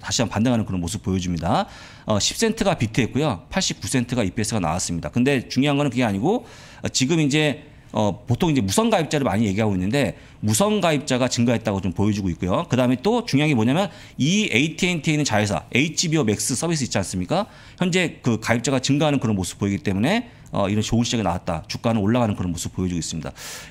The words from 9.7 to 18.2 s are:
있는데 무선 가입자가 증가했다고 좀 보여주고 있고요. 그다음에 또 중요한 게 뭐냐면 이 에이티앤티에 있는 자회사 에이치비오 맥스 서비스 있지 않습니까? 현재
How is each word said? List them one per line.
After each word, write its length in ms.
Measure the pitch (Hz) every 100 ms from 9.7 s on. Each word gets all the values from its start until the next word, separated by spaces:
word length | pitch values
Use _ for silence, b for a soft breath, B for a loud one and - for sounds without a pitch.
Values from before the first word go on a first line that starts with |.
있는데 440 | 95 92 143 110 - B B
무선 420 | 107 107 202 214
가입자가 440 | 180 151 - 127 123
증가했다고 520 | - 120 113 107 98
좀 120 | 90
보여주고 360 | 85 104 104 95
있고요. 340 | 82 90 117 170
그다음에 280 | 120 123 127
또 220 | 202 240
중요한 240 | 226 131 151
게 60 |
뭐냐면 340 | 127 110 147 208 B B -
이 280 | 135 202 214
에이티앤티에 600 | 113 156 156 180 175 160
있는 100 | 151
자회사 400 | 143 107 104 85 -
에이치비오 500 | 113 147 - 175 156
맥스 300 | 113 101 -
서비스 300 | 131 165 160
있지 140 | 110 107
않습니까? 480 | 92 95 90 170 220 B B -
현재 400 | 180 175 165 -